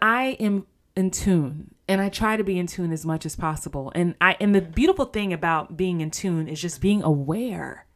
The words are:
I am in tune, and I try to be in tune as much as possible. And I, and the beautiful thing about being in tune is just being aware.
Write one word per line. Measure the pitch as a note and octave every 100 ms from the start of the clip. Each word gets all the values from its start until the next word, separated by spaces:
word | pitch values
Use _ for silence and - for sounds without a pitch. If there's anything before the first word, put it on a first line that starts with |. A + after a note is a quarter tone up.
I | A3 A#3+ C4 -
am | G#3 G3 - _ _
in | F#3+ F#3
tune, | - G3 E3+ C3+ D3+ - _ -
and | F#3+
I | G3
try | - G#3+ A3
to |
be | G3 F3+
in | F3
tune | - E3+
as | D#3+
much | D#3+ D#3+ D#3+
as |
possible. | - D#3+ D#3 D3+ C#3+ C3+ -
And | F3 -
I, | F#3 -
and | G3+
the | G3
beautiful | E3+ F#3 D#4+ F#4 C4
thing | G#3+ G3+
about | E3 E3+ D#3 - D#3+
being | F#3 E3+
in | D#3
tune | - F#3+ E3 D#3+
is | D#3
just | F3 -
being | G3 G#3
aware. | D#3+ D3 C#3 G3 B3 F3 C3 - -